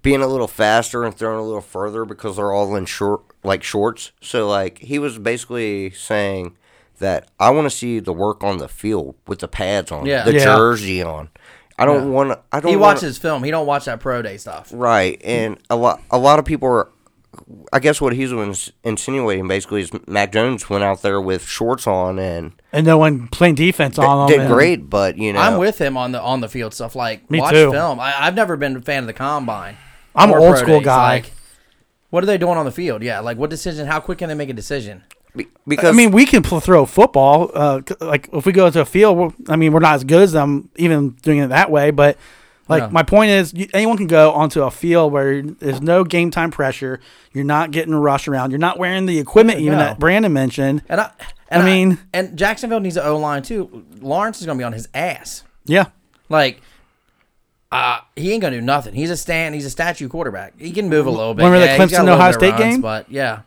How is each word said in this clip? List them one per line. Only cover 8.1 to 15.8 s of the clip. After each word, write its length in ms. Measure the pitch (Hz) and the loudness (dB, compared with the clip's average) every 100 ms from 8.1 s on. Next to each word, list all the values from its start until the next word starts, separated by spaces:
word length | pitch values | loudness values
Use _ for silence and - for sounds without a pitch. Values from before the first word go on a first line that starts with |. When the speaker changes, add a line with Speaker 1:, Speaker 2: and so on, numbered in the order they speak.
Speaker 1:
work 280 | 82 104 104 | -4 -4 -4
on 180 | 101 92 | -6 -6
the 100 | 71 | -10
field 460 | - 107 104 67 - - | -8 -4 -4 -6 -14 -12
with 120 | 95 | -10
the 100 | 85 | -10
pads 420 | - 95 101 87 | -6 -4 -4 -6
on, 140 | 76 | -8
Speaker 2:
Yeah. 180 | 135 135 | -4 -2
Speaker 1:
the 80 | 110 | 2
Speaker 3:
Yeah. 120 | 147 | 4
Speaker 1:
jersey 580 | 135 107 117 117 98 92 | 4 4 2 0 -4 -6
on." 240 | 85 76 76 _ _ - _ - | -6 -10 -16 _ _ -20 _ -2
I 60 | |
don't 180 | 135 143 | 0 0
Speaker 2:
Yeah. 40 | 135 | 0
Speaker 1:
wanna, 300 | 131 139 - _ | -2 -2 -6 _
I 80 | 143 | -4
don't 100 | 165 | 0
Speaker 2:
He 60 | 196 | 4
Speaker 1:
wanna 160 | 202 | 4
Speaker 2:
watches 220 | 190 160 123 | 2 -4 -8
film. 260 | 165 147 | -6 -6
He 80 | 135 | -4
don't 140 | 160 | -4
watch 180 | 147 143 | -2 -4
that 160 | - 113 | -6 -10
pro 220 | 131 123 | -6 -6
day 160 | 110 101 | -8 -14
stuff. 320 | 113 80 - | -16 -16 -16
Speaker 1:
Right, 460 | 120 123 107 92 - | -4 2 2 0 -4
and 320 | - 120 110 - _ | -6 -4 -4 -8 _
a 60 | |
lot, 240 | 117 | 0